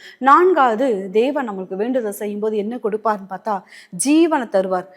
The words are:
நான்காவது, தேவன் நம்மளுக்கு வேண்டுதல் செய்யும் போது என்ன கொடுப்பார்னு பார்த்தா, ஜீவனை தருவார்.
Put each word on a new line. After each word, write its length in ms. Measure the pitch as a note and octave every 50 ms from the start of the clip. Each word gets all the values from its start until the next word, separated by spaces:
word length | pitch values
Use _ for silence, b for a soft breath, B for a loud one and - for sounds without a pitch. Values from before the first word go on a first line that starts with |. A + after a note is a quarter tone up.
| B B B
நான்காவது, 920 | B B3+ C4+ C#4+ E4 F4+ F#4+ F4 D4+ C4+ A#3+ A3 G#3+ C#4 C4 G#3+ F#3+ G3 F#3
தேவன் 380 | F#3 G#3+ A#3+ C#4+ C#4 D4+ C4 A3
நம்மளுக்கு 260 | G3 F#3+ F#3 F#3 F#3+
வேண்டுதல் 360 | F#3+ G#3+ B3 C4 C4 A3 G#3
செய்யும் 280 | G3+ - G#3+ G#3 G3+ G#3
போது 180 | G#3+ A3 A3
என்ன 180 | G#3 G3 A3 B3
கொடுப்பார்னு 500 | B3 - G#3 G#3 A3 - A3+ G#3+ G3 G3 F#3
பார்த்தா, 340 | F#3+ - - A3+ G3+ F#3 B B B B B B - F3 -
ஜீவனை 440 | C4+ D4+ D#4+ E4+ D#4 D#4+ C#4 A#3 -
தருவார். 360 | - F#3+ F#3+ F#3 F#3 F3+ F3+ - b